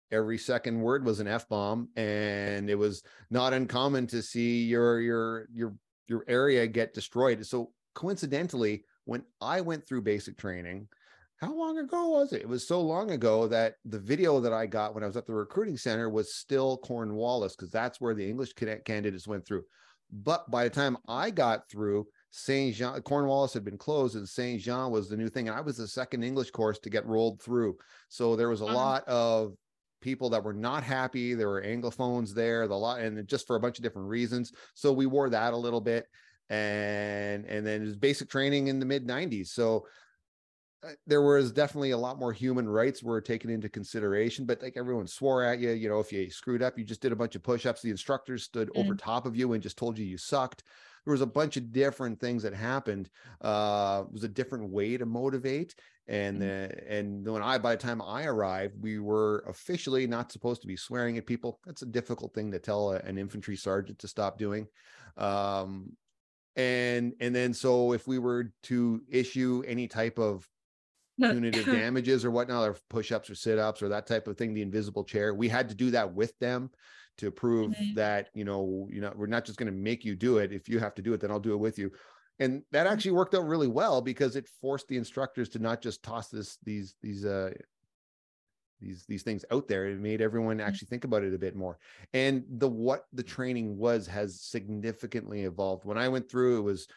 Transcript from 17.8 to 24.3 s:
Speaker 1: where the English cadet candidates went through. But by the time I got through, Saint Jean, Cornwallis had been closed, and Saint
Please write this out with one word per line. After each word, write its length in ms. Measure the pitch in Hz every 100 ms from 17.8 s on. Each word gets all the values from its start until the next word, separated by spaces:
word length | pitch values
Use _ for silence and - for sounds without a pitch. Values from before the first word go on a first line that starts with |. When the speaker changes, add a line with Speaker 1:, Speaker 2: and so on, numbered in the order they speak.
| 123 -
Speaker 1:
where 140 | 120
the 140 | 107 95
English 240 | 123 127
cadet 300 | - 110 107
candidates 420 | - 107 104 92 101
went 200 | 101 -
through. 180 | 98 - _ _ _ -
But 380 | 104 104 170 -
by 140 | 120
the 60 | 120
time 260 | 139 139 120 -
I 240 | 120 208
got 380 | 175 120 107 -
through, 380 | 104 104 104 104 _ _
Saint 420 | - - 135 135
Jean, 260 | 104 123 135
Cornwallis 520 | - 143 139 139 135
had 100 | -
been 140 | 101 101
closed, 380 | - 151 127 107
and 120 |
Saint 320 | 101